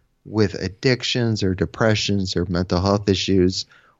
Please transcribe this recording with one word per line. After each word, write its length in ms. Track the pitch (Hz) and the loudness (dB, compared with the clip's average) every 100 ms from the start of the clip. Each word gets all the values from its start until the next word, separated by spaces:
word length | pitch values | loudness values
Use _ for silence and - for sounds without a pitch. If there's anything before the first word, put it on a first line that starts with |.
| _ _ - | _ _ -4
with 280 | 101 101 | 0 0
addictions 920 | - 92 95 135 123 - 127 117 107 | 0 -8 -2 0 0 -2 -2 0 0
or 100 | 95 | 0
depressions 840 | 92 82 - 113 107 - 101 95 87 | 0 -2 0 2 2 0 -2 -2 -4
or 80 | 87 | -2
mental 340 | 87 90 90 | -2 0 0
health 300 | 98 101 104 | 2 2 2
issues, 560 | 92 - 95 92 95 - - _ _ | 0 2 2 2 0 -8 -16 _ _